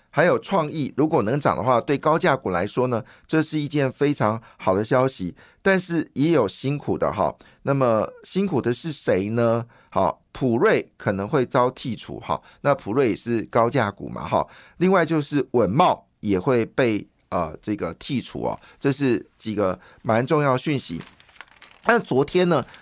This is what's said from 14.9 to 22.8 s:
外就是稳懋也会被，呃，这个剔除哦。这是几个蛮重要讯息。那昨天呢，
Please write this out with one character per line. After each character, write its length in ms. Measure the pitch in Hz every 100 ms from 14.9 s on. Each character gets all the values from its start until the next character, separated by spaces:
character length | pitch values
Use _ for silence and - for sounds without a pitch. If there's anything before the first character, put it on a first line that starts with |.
外 140 | 190
就 180 | 165 165
是 240 | 143 143 -
稳 200 | 120 101
懋 280 | 113 175 110 - _
也 200 | 107 95
会 240 | 90 127
被， 420 | 110 - 127 104 - _ _
呃， 280 | 92 82 80
这 140 | - 107
个 180 | 85 82
剔 260 | - 131
除 200 | 98 -
哦。 160 | 58 - - -
这 120 | 139
是 340 | 139 139 110 - _
几 160 | -
个 240 | 104 95 90 - -
蛮 240 | - 110 131
重 160 | 156
要 140 | 143 131
讯 220 | - 139
息。 220 | - 82 - _ - _ - - - - -
那 120 | 233
昨 260 | - 131
天 240 | - 185 180
呢， 160 | 156 120 -